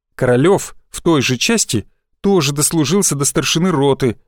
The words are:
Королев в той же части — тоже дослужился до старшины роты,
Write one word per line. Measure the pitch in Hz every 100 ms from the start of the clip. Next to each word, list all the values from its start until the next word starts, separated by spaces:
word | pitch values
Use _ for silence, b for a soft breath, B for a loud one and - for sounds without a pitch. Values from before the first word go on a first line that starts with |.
| _ -
Королев | 123 123 160 190 - - _
в | -
той | 165 156
же | 120 123
части — | - 226 - 104 - _ _ _
тоже | 196 196 139
дослужился | 143 - 165 135 202 - 139
до | 139
старшины | 175 147 165 185
роты, | 160 139 131 131 -